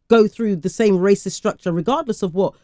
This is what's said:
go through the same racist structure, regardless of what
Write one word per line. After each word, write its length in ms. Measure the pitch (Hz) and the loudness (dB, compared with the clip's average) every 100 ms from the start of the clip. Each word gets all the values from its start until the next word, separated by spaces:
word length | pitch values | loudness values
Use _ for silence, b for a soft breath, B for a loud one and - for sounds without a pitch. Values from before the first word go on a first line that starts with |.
| - | 2
go 200 | 226 214 | 4 4
through 300 | - 220 185 | 0 -2 -2
the 120 | 180 | -4
same 300 | - 220 185 | 0 2 2
racist 340 | 190 202 190 | 2 2 0
structure, 380 | - 214 - 180 | -6 -4 -4 -4
regardless 500 | 170 175 285 - 208 | -2 -2 -2 -2 -4
of 140 | 190 | -4
what 200 | 165 180 b | -2 -2 b